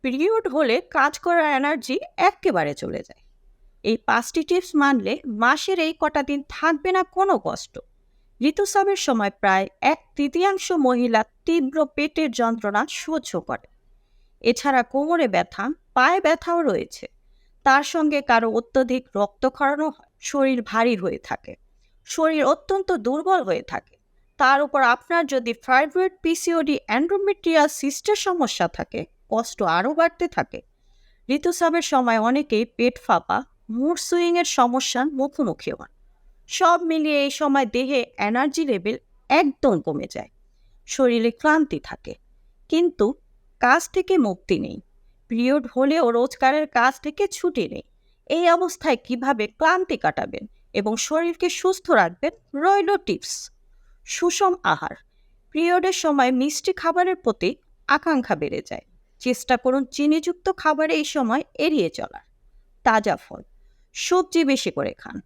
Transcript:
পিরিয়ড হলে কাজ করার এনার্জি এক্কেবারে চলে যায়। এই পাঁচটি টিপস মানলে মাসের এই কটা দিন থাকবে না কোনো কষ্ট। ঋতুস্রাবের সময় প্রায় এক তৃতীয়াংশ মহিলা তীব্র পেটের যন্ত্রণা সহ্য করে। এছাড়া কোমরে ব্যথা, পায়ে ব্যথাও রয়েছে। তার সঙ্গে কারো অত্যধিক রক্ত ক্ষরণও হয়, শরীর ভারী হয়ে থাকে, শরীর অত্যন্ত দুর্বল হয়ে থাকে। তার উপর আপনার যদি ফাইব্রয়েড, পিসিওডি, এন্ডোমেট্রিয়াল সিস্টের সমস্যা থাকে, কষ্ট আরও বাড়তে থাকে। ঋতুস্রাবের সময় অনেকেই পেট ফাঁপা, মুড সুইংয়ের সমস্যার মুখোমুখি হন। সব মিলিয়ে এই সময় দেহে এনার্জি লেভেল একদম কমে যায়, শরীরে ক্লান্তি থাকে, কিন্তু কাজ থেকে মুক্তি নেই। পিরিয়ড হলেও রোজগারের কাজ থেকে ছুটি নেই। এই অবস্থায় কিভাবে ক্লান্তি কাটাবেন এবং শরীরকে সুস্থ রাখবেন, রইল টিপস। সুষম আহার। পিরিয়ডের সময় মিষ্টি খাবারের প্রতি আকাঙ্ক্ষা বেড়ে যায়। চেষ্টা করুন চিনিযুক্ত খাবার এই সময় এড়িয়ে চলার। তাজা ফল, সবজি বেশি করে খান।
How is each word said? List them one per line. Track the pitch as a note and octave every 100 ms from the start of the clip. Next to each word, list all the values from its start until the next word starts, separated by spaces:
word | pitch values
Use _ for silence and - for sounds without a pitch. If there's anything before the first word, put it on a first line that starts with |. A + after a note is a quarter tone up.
পিরিয়ড | C4 C4 F4 A4+ A4+
হলে | C4+ C4+ A#3+ -
কাজ | - C#4 D4
করার | F4 E4+ D4+
এনার্জি | C4+ C#4+ D4+ A#3+ D4 D5 -
এক্কেবারে | F#4 - F#4 F#3 D3
চলে | - - -
যায়। | - - _ _ _ _ _ _
এই | G3+ A3+
পাঁচটি | - A3+ B3 E4
টিপস | D4+ F4+ F4
মানলে | D4+ C#4+ C4 G3 B3+ C4
মাসের | G#3 A#3 D4+ - F#4
এই | D#4+ D#4+
কটা | D4+ D4+
দিন | C#4 C#4+ -
থাকবে | - D#4+ D4+ F#4
না | F#4
কোনো | F4+ F#4 G4 B3+
কষ্ট। | - - - - _ _ _ _ _ _
ঋতুস্রাবের | C#4 D#4 G4+ G4+ G4 G4 -
সময় | A#3+ G3+ -
প্রায় | G3+ F#3+ G3 _
এক | C4+ D#4+ _
তৃতীয়াংশ | - C#4+ E4 F#4+ F#4+ -
মহিলা | F4 B3+ B3 B3 A3+ G#3+ _
তীব্র | - E4 C4 D#4
পেটের | D4 - D4+ E4 D4+
যন্ত্রণা | A3+ A#3 A#3 G#3 G#3 D4+
সহ্য | - - D#4 - -
করে। | - - _ _ _ _ _ _ _ _
এছাড়া | A#3 A#3+ C#4+ C4
কোমরে | A#3+ C4+ D4+ E4+ B3+
ব্যথা, | F#3 F3+ - A3+ D#4+ _
পায়ে | - C4 F#4
ব্যথাও | D#4+ E4 - E4+
রয়েছে। | D4 F3+ - - - _ _ _ _ _
তার | - F#3+
সঙ্গে | F#3+ E4 D4+ C#4+
কারো | C#4 A#3 A3+
অত্যধিক | A3 A#3 C4 B3+ B3+ -
রক্ত | G3+ G3+ _
ক্ষরণও | C4+ - C#4 D4 D#4
হয়, | - _ _
শরীর | - C#4+ C4+ B3
ভারী | G#3+ A3 A#3
হয়ে | G#3+ F3+ -
থাকে, | - - - - _ _ _ _ -
শরীর | - D#4+ D#4
অত্যন্ত | C4 D#4+ - G4 F#4+
দুর্বল | E4+ A3 D4 E4+ F#4
হয়ে | F#3+ E3+
থাকে। | - - _ _ _ _ _ -
তার | C4 C#4
উপর | D4 C#4
আপনার | B3 B3 _ E4+
যদি | D4 C4+ A#3
ফাইব্রয়েড, | A#3 - C4 D4+ F4+ F#4 F#4+
পিসিওডি, | E4 E4 - E4 D4 C#4+ -
এন্ডোমেট্রিয়াল | A3+ E4+ G4 G4+ G4+ E4+ D#4+ D4+
সিস্টের | - C#4 - -
সমস্যা | G#4 G4 F4+ B3 - E3+
থাকে, | - - - - _ _
কষ্ট | A3 A#3 -
আরও | F#3 E3+ A3+
বাড়তে | D#4 E4 E4 F4
থাকে। | - - - _ _ _ _ _ _ -
ঋতুস্রাবের | C#4+ F4 F4 E4+ E4+ -
সময় | C4+ A#3+ A3+
অনেকেই | A3+ C4+ D4 G#3+
পেট | A#3 - A#3+ A#3+
ফাঁপা, | - F3 - F#2 C4+ _ -
মুড | A3+ C#4+ E4+
সুইংয়ের | - F4 F4 F4 F4 -
সমস্যার | A#3+ B3+ - B3 C#4+
মুখোমুখি | C4+ C#4 - A#3 - -
হন। | - - _ _ _ _ _ -
সব | - F4+ F4
মিলিয়ে | E4+ D#4+ D#4 D4
এই | C#4
সময় | C#4 D4 C#4
দেহে | A#3+ B3 C4 C#4 A#3+ -
এনার্জি | G#3 A#3+ C#4+ D4+
লেভেল | D4 G3+ F#3+ B3 _ _ _
একদম | D4 D4 - C#4 F3
কমে | D#3+ C#3+ -
যায়, | - - _ _ _ _ _ -
শরীরে | - B3+ A#3 A#3
ক্লান্তি | A#3 D4+ D#4 D4 D3+
থাকে, | - - - - _ _ _ _ _
কিন্তু | D#4+ F4 F4 G#3+ - _ _ _ _
কাজ | A#3+ D#4 -
থেকে | F#4+ F4+ F#4
মুক্তি | A3 F#3 - E3+
নেই। | - G3+ _ _ _ _ _
পিরিয়ড | A3+ B3 D4 A#3+
হলেও | B3 C#4 D#4+ A#3+
রোজগারের | A#3 B3+ - C4 D4 D4+
কাজ | B3 B3 -
থেকে | D4 D4+ -
ছুটি | - F4+ C4 E3+
নেই। | - - _ _ _ -
এই | D#4+ F4
অবস্থায় | F4 F4+ - D#4 B3
কিভাবে | - A#3+ C4 A#3 G#3
ক্লান্তি | - D#4+ F#4 F#4 E4
কাটাবেন | D#3 - - - G#3 _ _
এবং | - G#3 A3
শরীরকে | - D#4 E4+ E4 F4
সুস্থ | - F#4 F#4+ -
রাখবেন, | B3+ E3+ F3+ D4+ - _
রইল | C#4 E4+ G4+ E4+ G4+
টিপস। | - F3 - - - _ _ _ _ _
সুষম | - - F4 - G4 F4+
আহার। | E3 D3+ - - _ _ _ _ _
পিরিয়ডের | D4+ E4+ F4+ F#4 F#4
সময় | D#4+ C#4 B3+
মিষ্টি | B3+ C#4 - -
খাবারের | F#4 E4 F4 F4+
প্রতি | F4+ - - F#3+ - _ _ -
আকাঙ্ক্ষা | C#4 E4 C#4+ A#3+
বেড়ে | D#3+ D3+ -
যায়। | - - _ _ _ _
চেষ্টা | B3+ B3 - B3
করুন | B3+ C4
চিনিযুক্ত | C4+ - D4 D#4 E4 F4+ F#4+ F#4
খাবার | D#4 D4 D#4
এই | D#4+
সময় | D4+ D4+ A3+ C4 -
এড়িয়ে | - - D4+ E3+
চলার। | - - - _ _ _ - _ _
তাজা | - A3 G#3
ফল, | D#3 - - - _ _ _ _
সবজি | - - F4+ F#4 E4+
বেশি | C#4 C4+ -
করে | - -
খান। | - - -